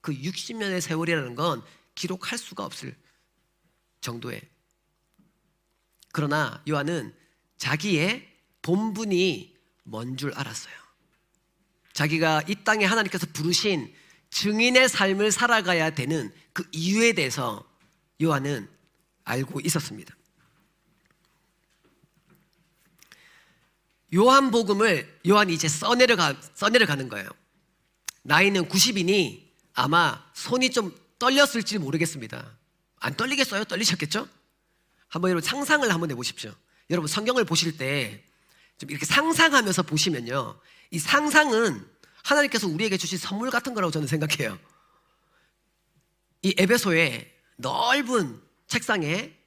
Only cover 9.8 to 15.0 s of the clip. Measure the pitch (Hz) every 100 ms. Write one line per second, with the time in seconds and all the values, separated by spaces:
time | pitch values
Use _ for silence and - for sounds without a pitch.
9.8 | - 110 120 131 143 - 139 110 - -
10.8 | - _ _ _ _ _ _ _ _ _
11.8 | _ - 151 156 160 156 151 202 - 214
12.8 | 196 226 202 190 - - 156 175 214 175
13.8 | 120 - _ _ _ - 202 214 240 254
14.8 | 254 -